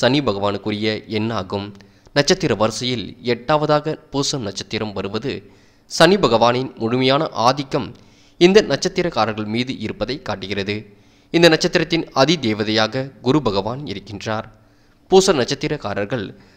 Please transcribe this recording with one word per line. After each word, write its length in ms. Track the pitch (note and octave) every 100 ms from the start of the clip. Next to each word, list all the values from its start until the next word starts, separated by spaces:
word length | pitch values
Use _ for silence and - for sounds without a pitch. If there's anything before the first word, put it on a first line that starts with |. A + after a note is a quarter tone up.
சனி 200 | B2 C#3+ B2+
பகவானுக்குரிய 680 | G2 G2+ G2+ G#2+ G#2 G#2+ G#2+ - A2
எண்ணாகும். 460 | A2 A2 F#2 G2+ G2+ - - _ - D3
நட்சத்திர 340 | C#3+ F#3 D#3 G2+
வரிசையில் 420 | A2 A2 B2 B2 F2+ - A2+ A#2
எட்டாவதாக 600 | - D3+ D3+ D3+ D#3 D3+ -
பூசம் 340 | C#3 C#3 C#3+ G2+
நட்சத்திரம் 460 | G2 - G#2+ G#2+ G2
வருவது 360 | G2 A2 C3 F#2+ - - _ _ _
சனி 260 | - E3 G3
பகவானின் 460 | C#3+ A2+ A#2 B2 C3 -
முழுமையான 420 | A2+ B2+ C3 C#3 D#3+ -
ஆதிக்கம் 420 | A#2 C#3+ C#3 D3 F#2 - - _ _ -
இந்த 180 | F3 G3+ -
நட்சத்திரக்காரர்கள் 760 | C3+ F3+ F#3 F3 B2 A2 G#2+ G#2
மீது 180 | A2+ B2+ -
இருப்பதை 320 | G#2 G2 A2 D3 -
காட்டுகிறது. 480 | G2+ F#2+ G2+ G2 G#2 G#2+ - _ _ _ E3
இந்த 100 | E3+
நட்சத்திரத்தின் 520 | D#3+ F3+ E3+ D#3+ E3 - C3+
அதி 140 | C3+ F3
தேவதையாக 580 | A2+ G#2+ G#2+ A2 A2 B2+ C3+ -
குரு 140 | A#2+ D3+ B2
பகவான் 340 | G2 G2+ C3 D3+
இருக்கின்றார். 540 | G2 - G2+ A2 A2 - - _ _ _ _ _
பூச 220 | F#3 F#3 D3+
நட்சத்திரக்காரர்கள் 880 | A#2 C#3+ D3+ D3 G#2 G2+ G#2 B2+ G#2 - -